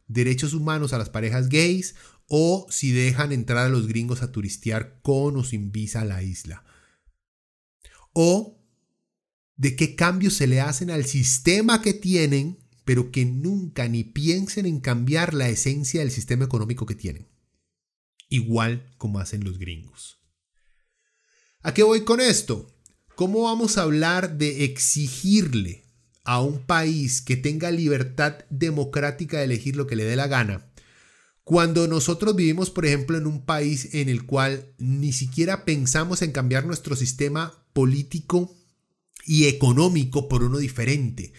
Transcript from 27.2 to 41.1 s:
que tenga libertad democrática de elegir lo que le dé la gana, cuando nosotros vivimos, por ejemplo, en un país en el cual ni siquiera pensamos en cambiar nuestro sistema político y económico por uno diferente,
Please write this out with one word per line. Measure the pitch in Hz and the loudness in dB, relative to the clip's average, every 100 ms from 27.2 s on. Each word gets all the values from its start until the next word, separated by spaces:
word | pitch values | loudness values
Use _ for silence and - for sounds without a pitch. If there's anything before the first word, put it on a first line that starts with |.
que | - 127 | -2 0
tenga | 143 156 175 | 0 -2 -2
libertad | 170 151 139 127 127 151 151 - | 0 2 0 0 -2 -2 -2 -8
democrática | 135 165 147 131 147 143 139 165 156 | -2 0 0 -2 -2 -2 -4 -6 -2
de | |
elegir | 135 117 139 139 | 0 -2 -2 -4
lo | 135 | -2
que | 113 | -2
le | 110 | 0
dé | 123 | 0
la | 139 | 0
gana, | 131 107 95 - - _ _ _ _ _ _ | 0 0 -4 -10 -20 _ _ _ _ _ _
cuando | - 170 165 165 165 | 0 4 4 2 2
nosotros | 160 - 165 214 190 | 2 0 0 0 2
vivimos, | 160 165 185 | 2 2 -2
por | 185 156 | 0 0
ejemplo, | 143 131 165 | 0 0 -2
en | 156 | -2
un | 147 131 | -4 -2
país | 156 147 139 127 | -2 0 -2 -4
en | 151 135 | -4 -2
el | 120 - | -2 -2
cual | 135 135 135 - - | 0 0 -2 -10 -6
ni | 127 139 147 | -2 0 0
siquiera | 127 127 165 165 196 - | -2 -2 0 0 0 0
pensamos | 147 127 160 165 180 | 0 2 0 0 0
en | 165 | -2
cambiar | 135 127 131 160 | 0 0 0 0
nuestro | 165 139 131 | -4 -4 -2
sistema | 127 - 143 143 143 - _ | -2 0 -2 -2 -4 -10 _
político | 139 131 143 139 165 - 175 180 - _ _ _ _ _ - - | 2 4 2 -2 -8 0 0 0 -6 _ _ _ _ _ -14 2
y | 151 147 | 4 6
económico | 131 131 123 180 170 127 139 - | 6 4 6 4 2 0 -2 0
por | 123 | 2
uno | 120 139 | 2 0
diferente, | 135 123 117 143 117 | -2 -2 0 0 -2